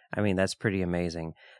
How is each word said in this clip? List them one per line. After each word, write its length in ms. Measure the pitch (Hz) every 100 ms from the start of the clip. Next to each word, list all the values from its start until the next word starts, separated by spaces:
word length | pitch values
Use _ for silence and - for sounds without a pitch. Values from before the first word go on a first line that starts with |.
| - -
I 60 |
mean, 120 | 104
that's 200 | 92 95
pretty 260 | - 113 95
amazing. 540 | 87 87 87 85 82 - - -